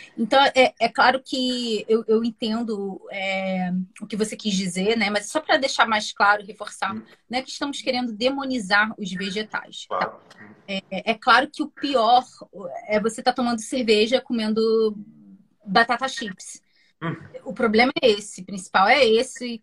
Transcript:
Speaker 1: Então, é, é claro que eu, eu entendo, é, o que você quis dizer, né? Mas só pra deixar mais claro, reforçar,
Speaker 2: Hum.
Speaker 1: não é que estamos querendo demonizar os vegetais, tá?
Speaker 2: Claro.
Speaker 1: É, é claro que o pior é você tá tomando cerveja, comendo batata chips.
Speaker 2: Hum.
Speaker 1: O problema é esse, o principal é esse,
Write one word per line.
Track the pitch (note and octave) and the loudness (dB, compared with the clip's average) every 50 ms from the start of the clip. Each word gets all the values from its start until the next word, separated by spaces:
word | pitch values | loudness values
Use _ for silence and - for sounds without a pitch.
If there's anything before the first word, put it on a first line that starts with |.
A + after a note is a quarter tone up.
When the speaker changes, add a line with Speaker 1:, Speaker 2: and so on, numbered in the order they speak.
| - - _ | -16 -18 _
Speaker 1:
Então, | - A#3 G#3+ - C4+ C#4 C4+ - | -6 -2 4 4 6 6 6 6
é, | C4 B3+ - - _ | 4 4 4 4 _
é | A3+ A3+ | -2 -2
claro | - - A3 B3 C4 C4 - | 2 4 4 4 4 2 -4
que | - - C4 B3+ B3+ B3 B3 A#3+ A#3 A3 G#3 - - | -6 -4 -2 -2 -2 -2 -4 -2 -2 -2 -4 0 2
eu, | A3 A#3 A3+ | 0 0 2
eu | - A3 A3 A#3 | 2 2 2 2
entendo, | A#3 A3 - - A3 A3 A3+ A#3+ A3 A3 G3 G3 G3 F#3 - - - | 0 -4 -4 -4 -4 -2 -2 -4 -4 -4 -6 -6 -6 -8 -10 -12 -12
é, | E3+ G3 F#3+ F#3+ F#3+ F#3+ F#3+ F#3+ F#3+ F#3 F3+ F3+ F3+ F#3 F#3 - _ - | -10 -6 -4 -4 -4 -2 -2 -2 -2 -2 -2 -2 -2 -2 -4 -6 _ -16
o | A3 | -12
que | - - | -8 -4
você | G3 A3 G#3+ - | -2 -2 -4 -4
quis | G#3+ - A3 G3 | -6 -4 -2 -2
dizer, | F#3 G3 F#3 E3+ F#3 F#3 G#3 A#3 A#3 | 0 -2 -2 -2 -2 0 0 0 0
né? | G#3 G3+ | 0 0
Mas | G#3 G#3 G#3 - | -2 -2 -4 -2
só | - D#4 | -6 -6
pra | D#4 - F4+ | 0 0 0
deixar | D#4 C4 C#4+ - - A#3+ A3 | 0 2 -2 2 0 2 2
mais | A3 G#3+ G#3+ - - | 2 -2 -2 -6 -2
claro, | - A3 G3+ G#3 G#3+ G3+ | 2 4 4 4 2 0
reforçar, | F#3+ G#3 - G#3 - - - - G3 G3+ | -10 -14 -14 -14 -14 -10 -6 -6 -6 -6
Speaker 2:
Hum. | A3 - - - _ _ _ | -8 -10 -14 -20 _ _ _
Speaker 1:
não | A3+ B3+ | -6 -6
é | B3+ | -6
que | - | -6
estamos | - - D4+ C#4+ C#4 - | -10 -8 -8 -8 -8 -6
querendo | - C#4+ B3 B3 B3+ A#3+ A3 | -6 -4 -2 -2 -2 -4 -4
demonizar | G3+ A#3 B3+ C4+ C#4 C4+ C4 C4 B3+ G3+ F3+ G#3 G3+ G#3+ A3 G#3+ - | -2 0 0 0 0 -4 -4 -4 -4 -2 2 2 2 2 2 -2 -8
os | G#3 F3+ | -8 -8
vegetais, | F#3 F#3 G3 G3 F#3 G#3+ G#3+ G#3+ - - - - - - - - | -6 -6 -6 -4 -4 -6 -6 -6 -8 -10 -10 -10 -16 -18 -12 -6
tá? | G#2 | -4
Speaker 2:
Claro. | F#2 F#2 - - - _ _ - - G#2+ G#2 G#2+ _ _ - | -4 -4 -4 -6 -14 _ _ -20 -20 -20 -20 -20 _ _ -10
Speaker 1:
É, | G3 F#3+ - _ G3 F#3 - G#3 A3+ | -8 -8 -8 _ -10 -8 -4 -4 -6
é | |
claro | A3 - C4 A3+ B3 C#4+ D4+ | -2 2 4 4 4 4 2
que | - - D4+ | -4 -8 -8
o | D4 | -8
pior | - - - C#4 C#4+ A#3+ A3 A3 A#3+ B3 B3 - - - - _ _ - G3 D#3+ C3+ - - | -8 -8 -6 -2 0 2 4 6 4 4 2 0 -12 -20 -20 _ _ -16 -14 -12 -12 -14 -8
é | - G#3+ G#3+ | -2 -2 -2
você | G3+ A3+ A3 - B3 | -2 -2 -4 -2 -2
tá | B3+ B3 | -2 0
tomando | C4 B3 A#3+ A#3+ A3+ A3 | 0 -2 -2 -2 -4 -6
cerveja, | - - B3+ B3+ G#3+ G#3+ G#3 G#3+ A#3 B3+ B3 | -6 -4 -4 0 2 4 2 4 2 2 0
comendo | - - B3 A3+ G#3+ G#3+ A3 A3 A3 A3+ A3 A3+ A3 G#3+ G#3+ G#3+ G#3 - - - - G3 F#3+ - _ _ _ _ _ | 0 -2 -4 -2 0 0 0 2 2 2 4 2 2 0 -2 -4 -14 -18 -20 -20 -20 -20 -20 -20 _ _ _ _ _
batata | G#3+ F#3 A#3 A#3 - A#3+ A#3 C4 C4 | 0 2 2 4 2 0 -2 -4 -6
chips. | C4 - B3 G#3 F#3 - - - - - _ _ _ _ _ _ _ _ D#3 | -6 -6 -8 -8 -10 -12 -16 -20 -20 -20 _ _ _ _ _ _ _ _ -8
Speaker 2:
Hum. | E3 D3 - - - - - - | -8 -8 -8 -12 -18 -20 -16 -12
Speaker 1:
O | C4 - | -12 -4
problema | - A#3+ A3+ G#3 G#3+ B3 C4 - E4+ C#4 | 0 0 2 4 4 4 4 2 2 4
é | B3 | 4
esse, | G#3 G#3 G#3+ - - - | 4 4 -2 -12 -14 -16
o | F#3 | -14
principal | - F#3+ G3 - - _ G3 F#3+ G#3 | -12 -12 -12 -12 0 _ 4 6 6
é | B3+ D4 C4+ | 6 6 6
esse, | A3+ A3 A3+ B3+ - - - B3 A#3+ A#3 A3 | 6 6 4 2 0 -6 -10 -8 -8 -8 -10